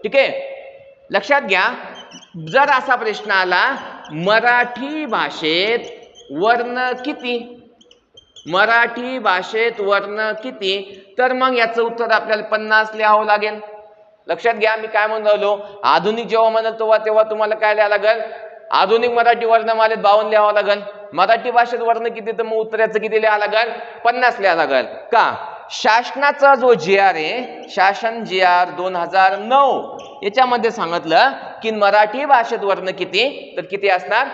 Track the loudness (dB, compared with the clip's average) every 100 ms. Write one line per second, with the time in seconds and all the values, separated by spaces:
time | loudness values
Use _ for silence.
0 | 0 0 0 -2 -10 -14 -18 -20 -20 _
1 | _ -4 0 0 2 0 0 -2 -14 -18
2 | -20 -20 _ -16 -2 2 4 2 0 -2
3 | -2 -6 -2 0 2 2 0 -2 -10 -16
4 | -14 -6 2 2 4 2 0 -4 -8 -8
5 | -4 -4 -4 -4 -2 0 0 -2 -4 -18
6 | -20 _ -14 -4 0 0 -2 -4 -4 -4
7 | -8 -8 -6 -6 -8 -20 -20 _ _ _
8 | _ _ _ -20 -4 0 2 2 0 -4
9 | -8 -4 -2 -2 -2 -2 -2 -2 0 0
10 | -2 -6 -4 -6 -10 -8 -4 -4 -6 -18
11 | -20 -2 0 2 0 2 0 0 -4 -2
12 | 0 0 0 -4 -2 -4 2 2 0 0
13 | 2 4 4 0 0 -6 -14 -18 -20 _
14 | _ _ -8 -2 0 0 0 0 -2 -2
15 | 0 0 2 2 2 -2 -6 -4 2 2
16 | 2 -4 -2 2 2 2 -2 -2 2 2
17 | 4 2 2 0 -2 0 0 2 2 2
18 | 2 0 -2 -12 -18 -20 -2 0 2 2
19 | 2 2 2 2 4 2 2 2 2 2
20 | 4 4 4 2 4 2 0 -2 -4 -16
21 | -12 -2 2 2 2 2 2 0 -2 0
22 | -2 -6 -8 -6 -4 -2 -4 0 0 0
23 | -2 0 2 0 0 0 0 -4 -14 -4
24 | -2 2 0 2 0 2 2 0 0 -8
25 | -2 2 2 0 -10 -16 -14 -4 2 2
26 | 0 -2 -2 4 4 4 4 2 4 2
27 | 4 2 -4 -6 -8 -14 -12 2 2 2
28 | -4 -6 -4 2 4 4 2 -2 -6 -4
29 | -2 4 4 2 2 4 4 2 -6 -12
30 | -16 -8 -4 2 2 2 0 -2 -4 -4
31 | 2 4 4 0 -14 -8 -6 0 2 4
32 | 2 0 2 2 2 -2 -2 -2 -2 -6
33 | -4 0 -2 -2 -12 -10 -8 -4 0 0
34 | 0 -2 -2